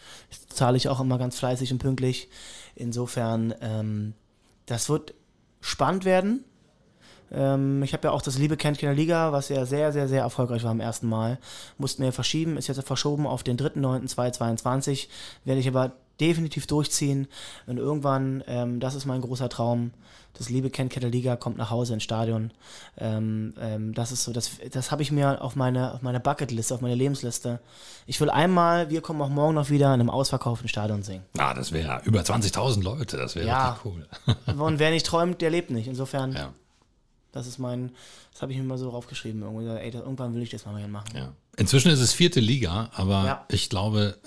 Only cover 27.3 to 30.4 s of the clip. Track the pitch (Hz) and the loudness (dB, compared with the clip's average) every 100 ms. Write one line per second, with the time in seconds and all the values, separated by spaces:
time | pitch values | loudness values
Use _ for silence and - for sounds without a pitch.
27.3 | - 123 120 - - - - - - 147 | -4 -4 -6 -10 -20 -20 -18 -6 0 2
28.3 | 135 175 180 170 170 160 160 156 156 139 | 4 6 6 6 4 2 -2 -2 -2 0
29.3 | 139 151 156 139 143 139 127 120 127 135 | 4 4 4 4 6 8 6 4 2 0
30.3 | 131 | 0